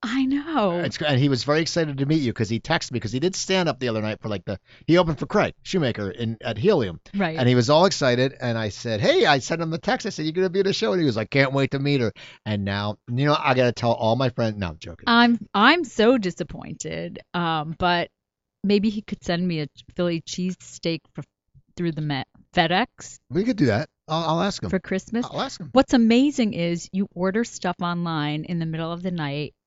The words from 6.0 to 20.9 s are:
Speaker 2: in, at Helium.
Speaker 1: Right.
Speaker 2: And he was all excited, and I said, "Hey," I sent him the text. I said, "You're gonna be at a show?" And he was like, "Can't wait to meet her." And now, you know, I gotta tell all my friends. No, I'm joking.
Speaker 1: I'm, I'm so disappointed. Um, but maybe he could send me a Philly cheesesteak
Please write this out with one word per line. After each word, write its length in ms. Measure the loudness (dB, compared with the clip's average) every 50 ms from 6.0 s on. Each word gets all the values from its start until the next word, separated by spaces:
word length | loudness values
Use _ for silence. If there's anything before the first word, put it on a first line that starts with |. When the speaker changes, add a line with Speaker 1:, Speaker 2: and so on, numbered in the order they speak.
| -4 -6
Speaker 2:
in, 260 | -4 -4 -4 -4 -4 -4 -6
at 160 | -6 -6 0
Helium. 420 | 2 2 4 4 2 0 -4 -8 _ -8 -4
Speaker 1:
Right. 240 | -2 -2 -2 0 2
Speaker 2:
And 100 | 4 4
he 60 | 6
was 160 | 6 6 6
all 160 | 6 6 6
excited, 500 | 4 2 2 2 2 4 4 2 0 -2 -4
and 200 | -4 -4 -2 -2
I 100 | -4 -4
said, 320 | -6 -6 -6 -4 -2 0
"Hey," 240 | 2 2 4 4 6
I 140 | 4 4 2
sent 240 | 2 -2 -4 -4 -4
him 80 | -4
the 80 | -4 -4
text. 260 | -2 -2 -2 -2 -2
I 40 | -6
said, 160 | -6 -4 -6
"You're 60 | -4 -2
gonna 180 | 0 -2 0
be 100 | 2 0
at 60 | 0
a 80 | 0 0
show?" 180 | 0 0 0 0
And 80 | 2
he 60 | 2
was 100 | 2 2
like, 140 | 0 -4 -2
"Can't 240 | 2 2 2 2 2
wait 160 | 0 0 0
to 80 | 0 -2
meet 240 | 0 0 2 2 2
her." 100 | 0 -2 -6 -18 -20 -20 -14 _
And 220 | -4 -2 -2 0
now, 320 | -2 -2 -2 -2 -4 -6 _ _ -6
you 160 | -2 0 2
know, 100 | 2 2 2
I 160 | 2 0 2
gotta 180 | 4 4 2 2
tell 200 | 0 0 0 0
all 220 | 2 2 0 2
my 140 | 2 0 -2
friends. 300 | 0 0 -2 -2 -2 -4
No, 100 | -6 -6
I'm 100 | -6 -10
joking. 260 | -14 -16 -16 -8 -2
Speaker 1:
I'm, 320 | 2 4 6 6 6 4 2 -2 -4 _
I'm 300 | 4 4 4 4 4 0
so 340 | -4 0 2 4 4 4 4
disappointed. 1000 | 2 -4 -6 -6 -10 -10 -10 -14 -12 -14 -14 -12 -10 -10 -8 -8 -8 -10 -12 -14 -20 _ _
Um, 420 | -4 -2 -2 -2 -2 -4 -6 -6 -2
but 320 | 0 2 2 2 0 -4 _ _ _ _ _ _ _ _ _ _ 0
maybe 280 | 2 2 4 4 2
he 100 | -2 -2
could 240 | -6 -8 -12 -10 -4
send 240 | -4 -2 -2 0 -2
me 140 | -2 -2 -4
a 60 | -6 _ -20 -20 -18 -4
Philly 240 | -2 -2 0 0 -2
cheesesteak 800 | -4 -6 -8 -4 -4 -4 -4 _ -12 -20 -20 -8 -4 -4